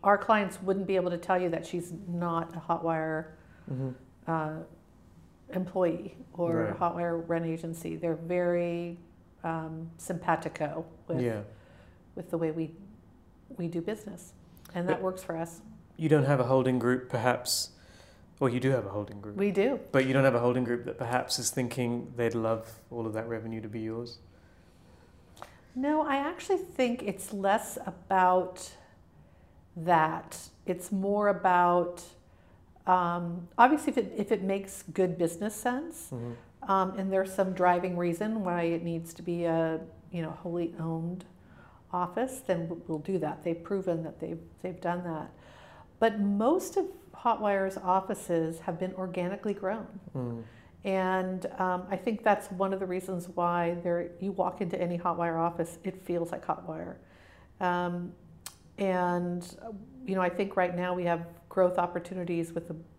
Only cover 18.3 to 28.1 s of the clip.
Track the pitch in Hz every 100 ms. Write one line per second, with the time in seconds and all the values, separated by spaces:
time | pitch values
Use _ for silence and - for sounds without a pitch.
18.3 | - 135 123 131 131 101 101 101 101 104
19.3 | 143 202 190 220 262 - 135 131 135 135
20.3 | 120 120 123 120 120 120 - 117 123 -
21.3 | - 117 - 123 123 120 120 117 123 117
22.3 | 117 113 113 - - - 120 113 107 113
23.3 | 113 110 113 110 110 110 113 120 - -
24.3 | - - - - - - - - - -
25.3 | - - - - 254 277 311 311 277 285
26.3 | 349 - 370 - - 254 233 208 185 -
27.3 | 202 196 214 - - - - -